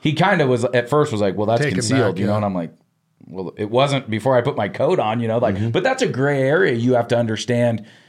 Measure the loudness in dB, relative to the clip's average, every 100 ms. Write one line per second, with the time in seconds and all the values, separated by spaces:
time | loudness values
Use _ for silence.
0 | -2 2 2 2 2 2 2 0 2 2
1 | 2 0 0 0 0 0 0 -2 0 2
2 | 2 0 0 0 -2 -4 -6 -12 _ _
3 | _ _ -16 -12 -10 -8 -2 0 0 0
4 | -4 -4 2 2 0 -2 -4 -2 0 0
5 | 0 -2 -2 0 0 0 -2 -2 -2 0
6 | -2 0 0 2 2 2 2 2 2 2
7 | 2 0 0 -4 -2 0 2 0 -6 -20